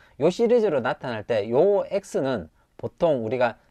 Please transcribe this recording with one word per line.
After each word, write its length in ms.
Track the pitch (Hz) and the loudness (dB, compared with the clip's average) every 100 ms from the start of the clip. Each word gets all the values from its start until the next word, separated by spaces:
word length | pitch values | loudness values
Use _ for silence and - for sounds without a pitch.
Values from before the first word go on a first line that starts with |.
| _ - | _ -2
요 100 | 156 | 0
시리즈로 500 | 180 226 240 208 143 | 2 2 2 2 0
나타날 440 | 123 - 135 110 | -2 -4 -6 -6
때 260 | - 110 107 | -2 -2 2
요 340 | 123 196 202 - | 2 4 2 -2
X는 580 | 196 - 196 135 117 82 _ _ - | -6 -4 -4 -2 -4 -6 _ _ -12
보통 480 | 117 - 170 131 | -12 -2 0 0
우리가 340 | 110 123 120 - _ | -2 0 0 -2 _